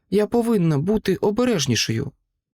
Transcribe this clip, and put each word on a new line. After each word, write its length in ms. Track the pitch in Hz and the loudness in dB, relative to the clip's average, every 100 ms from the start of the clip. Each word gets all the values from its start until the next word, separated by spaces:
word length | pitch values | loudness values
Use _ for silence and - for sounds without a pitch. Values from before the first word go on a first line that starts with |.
| - | -2
Я 180 | 202 208 | 0 0
повинна 500 | 240 233 220 165 143 | 0 2 2 2 0
бути 380 | 175 220 - 180 | 0 0 0 0
обережнішою". 960 | 214 214 247 190 131 110 - 113 131 - _ _ _ | 0 0 0 0 0 -2 -2 -4 -6 -12 _ _ _